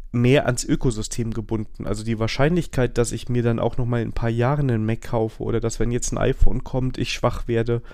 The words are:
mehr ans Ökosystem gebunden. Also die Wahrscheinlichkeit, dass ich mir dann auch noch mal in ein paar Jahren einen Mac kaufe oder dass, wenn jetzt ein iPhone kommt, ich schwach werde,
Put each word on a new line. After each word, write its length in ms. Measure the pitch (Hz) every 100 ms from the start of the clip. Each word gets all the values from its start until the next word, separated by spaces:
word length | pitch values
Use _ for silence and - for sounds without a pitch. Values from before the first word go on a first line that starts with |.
| -
mehr 340 | 120 120 139 -
ans 180 | 123
Ökosystem 680 | - 139 135 110 107 - 113
gebunden. 540 | 110 107 110 104 - -
Also 160 | 107
die 140 | 110 110
Wahrscheinlichkeit, 800 | 113 - 143 175 - - 120 120
dass 140 | 117
ich 160 | 110 -
mir 140 | 123
dann 160 | 117 117
auch 160 | 113 -
noch 100 | 120
mal 160 | 120
in 60 | 113
ein 40 |
paar 160 | - 117
Jahren 380 | 117 120 147 139
einen 140 | 117
Mac 180 | 107 113
kaufe 400 | - 117 110 -
oder 180 | - 113
dass, 180 | 113 -
wenn 140 | 113
jetzt 200 | 120 -
ein 60 | -
iPhone 460 | 113 131 - -
kommt, 340 | - 131 127 123
ich 140 | 113
schwach 340 | - 127 - -
werde, 360 | 113 113 117 -